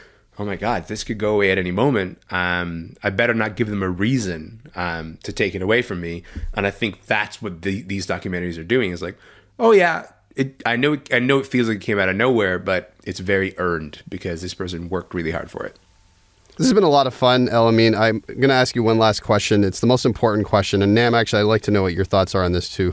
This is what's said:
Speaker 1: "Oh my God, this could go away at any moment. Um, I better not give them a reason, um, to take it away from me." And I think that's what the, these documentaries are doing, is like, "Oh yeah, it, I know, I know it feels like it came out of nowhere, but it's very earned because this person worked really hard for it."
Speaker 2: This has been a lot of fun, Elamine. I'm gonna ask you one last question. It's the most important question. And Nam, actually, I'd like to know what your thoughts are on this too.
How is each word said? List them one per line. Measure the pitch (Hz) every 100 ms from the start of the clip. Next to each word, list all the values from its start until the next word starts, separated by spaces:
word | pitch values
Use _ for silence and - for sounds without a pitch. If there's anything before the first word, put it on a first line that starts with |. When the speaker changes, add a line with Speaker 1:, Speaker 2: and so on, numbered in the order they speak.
| - _ _ -
Speaker 1:
"Oh |
my | 104 90
God, | 104 107 82
this | 107
could | - 110
go | 107
away | 107 98
at | 95
any | 90
moment. | 90 139 113 92 82 _
Um, | 90 90 87 87 82 85 -
I | 101
better | 98 120
not | 113 110 101
give | 107
them | 104
a | 95
reason, | 90 107 135 101 82 80 113 - -
um, | 87 82 80 82
to | -
take | 98 104 90
it |
away | 92 117
from | 120 92
me." | 85 85 - - -
And | - 98
I |
think | - 113 92 -
that's | 107 104 -
what | 107 82
the, | 98 98
these | 95 98 90
documentaries | 90 98 90 90 82
are |
doing, | 82 127 101
is | 87
like, | 90 98 - - _ -
"Oh | 233
yeah, | 208 175 165 - _ _ -
it, | 135 -
I | 117 117
know, | 143 147 -
I | 127
know | 127 139
it | 135
feels | 127 113
like | 104
it |
came | 107 101
out | 95
of | 95
nowhere, | 123 120 95 90
but | 92 92 - _
it's | - 92
very | 95 98 95 -
earned | 90 82 78 - -
because | 95 95 82
this | 90
person | - 92 85 85
worked | 90 -
really | 92 80
hard | 82 -
for | - -
it." | - _ _ _ _ _ _ _ -
Speaker 2:
This | 254
has |
been | 214
a | 180
lot | 143 131
of |
fun, | - 127 127 123
Elamine. | 117 113 113 113 107
I'm | 113 110 - -
gonna | 135
ask | 131 127 120
you |
one | 113 113
last | 110 104
question. | - 104 - 104
It's | 98 -
the | 117
most | 127
important | 131 107 117 107 101
question. | 101 - 101
And | 101
Nam, | 110 120
actually, | 117 113 107
I'd |
like | 104 110
to | -
know | 104
what | 95
your | 85
thoughts | 92 98 92
are | 98
on | 90
this | 87 -
too. | - 90